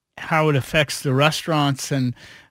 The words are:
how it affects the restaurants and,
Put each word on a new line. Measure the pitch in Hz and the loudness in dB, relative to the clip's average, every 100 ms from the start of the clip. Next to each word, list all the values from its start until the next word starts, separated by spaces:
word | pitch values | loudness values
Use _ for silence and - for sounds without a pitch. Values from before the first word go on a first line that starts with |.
| _ - | _ -18
how | - 160 156 | -2 2 2
it | 139 | 2
affects | - 160 143 - | 0 0 0 -2
the | 143 131 | -2 2
restaurants | 156 - - 151 143 135 - | 2 0 -2 0 0 -2 -4
and, | 139 123 - - - _ | -2 -2 -4 -18 -20 _